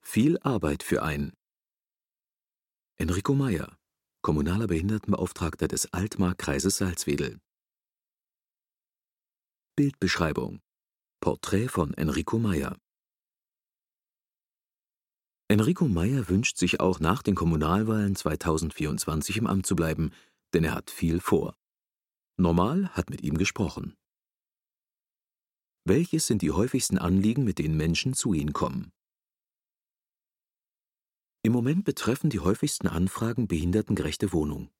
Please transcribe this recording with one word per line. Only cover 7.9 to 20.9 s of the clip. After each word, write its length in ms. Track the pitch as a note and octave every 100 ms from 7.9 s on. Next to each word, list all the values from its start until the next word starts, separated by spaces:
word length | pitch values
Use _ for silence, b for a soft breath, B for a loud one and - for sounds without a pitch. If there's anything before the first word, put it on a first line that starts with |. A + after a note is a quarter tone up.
| _ _ _ _ _ _ _ _ _ _ _ _ _ _ _ _ _ _ -
Bildbeschreibung. 840 | C#3+ - F#2+ - E2 D2+ B1 G1+ _ _ _ _ _ _
Porträt 480 | - - - G2 B2
von 240 | - D2+
Enrico 440 | - D#2+ C#2+ - A2+
Meyer. 400 | A2+ E2 C#2 - _ _ _ _ _ _ _ _ _ _ _ _ _ _ _ _ _ _ _ _ _ _ _ _ _ _ _
Enrico 380 | G#2 A2 F3+ D#3
Meyer 420 | E2+ F#2 C3+ F#2+
wünscht 280 | F#2 A#2+ -
sich 240 | F2+ -
auch 180 | F2+ E2
nach 240 | D#2 -
den 120 | -
Kommunalwahlen 840 | G2 F2+ E2 D2+ F#2+ A2 A2 G2+ F#2+
zweitausendvierundzwanzig 1200 | - D2+ F2 D#2+ E2 - D2+ D#2+ - D#2 - G2
im 100 | A#2
Amt 200 | G2 F#2
zu 100 | F2+
bleiben, 360 | E2 D#2 D#2+ B B B _
denn 100 | E2+
er 100 | D#2+
hat 160 | - -